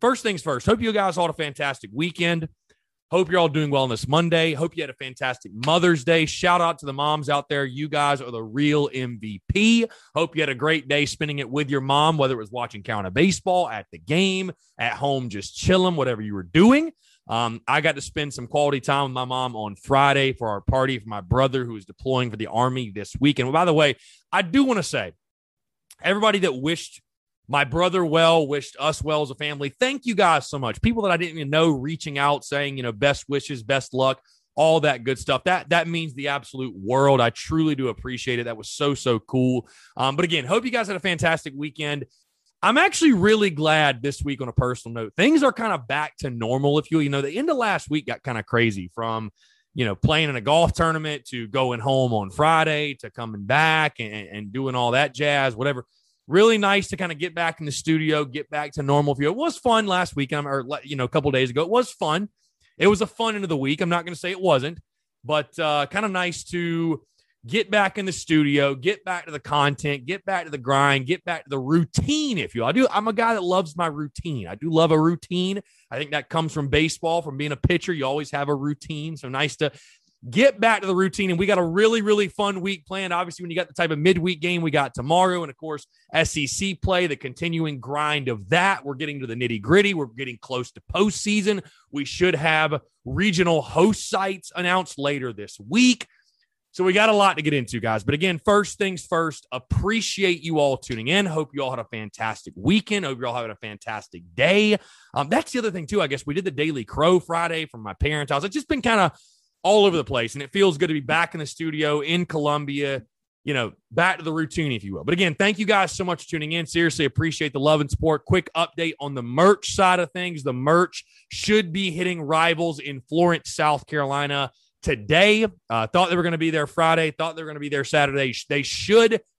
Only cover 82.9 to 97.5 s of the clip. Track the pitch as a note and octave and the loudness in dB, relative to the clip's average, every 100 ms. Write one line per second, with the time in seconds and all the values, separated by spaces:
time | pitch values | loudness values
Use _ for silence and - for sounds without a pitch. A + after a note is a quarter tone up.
82.9 | F#3+ F#3 F3 F3 E3+ F3 E3+ F3 C#3 E3+ | -8 -4 -4 -4 -8 -8 -6 -4 -2 0
83.9 | D3 E3+ F3 F3 D#3+ F3 F3 E3 D3 C3+ | 2 4 4 2 -2 -2 -2 0 2 0
84.9 | - C3+ F3 F#3 F3+ D3+ - D#3 D3 - | -2 2 4 4 2 -4 -10 -10 -10 -12
85.9 | _ _ D#3+ D#3+ D#3+ C3+ - G3 F3+ F#3 | _ _ 0 0 0 -2 -2 -4 -2 0
86.9 | F3+ F3 C3+ C3 A#2+ E3+ E3 D#3 C3+ B2 | 0 0 -4 -8 -6 -4 -2 -2 -6 -6
87.9 | D3 D3+ D3+ B2+ A2 G2 E3+ F#3+ F3+ C#3 | -2 -2 -2 -2 -4 0 2 2 0 -4
88.9 | C3 D3+ C#3+ B2 A#2 A#2+ A2 G#2+ F#3+ G3+ | -8 -8 -8 -8 -4 -4 -2 4 4 4
89.9 | F3 B2+ A2+ C3 A#2 - B2 B2 - - | 0 -6 -8 -12 -12 -8 -8 -8 -12 -6
90.9 | F3 G#3 - G#3 G#3+ G3 G3 - _ _ | 0 0 0 -2 0 0 -4 -6 _ _
91.9 | C#3+ C#3 - F3+ D#3 D#3+ D#3 D#3 D3+ _ | -8 -6 -2 0 2 2 2 0 -2 _
92.9 | _ B2 C#3+ G#3 F3 E3+ D#3 - D#3 G3+ | _ -8 -2 0 2 2 2 0 2 4
93.9 | G3 - G3 G3 F#3+ - F3+ F3+ F#3 E3+ | 2 -4 -4 -4 -6 -10 -4 0 0 -2
94.9 | - C#3 C#3+ B2+ G#2 G2+ - G#2 G#3 B3+ | -4 -4 -2 -6 -10 -14 -14 -2 4 4
95.9 | B3 - _ _ _ _ _ _ - F#3 | 4 -4 _ _ _ _ _ _ -2 0
96.9 | F#3+ A3 G#3 G3 D#3+ D3+ | 4 4 6 4 2 0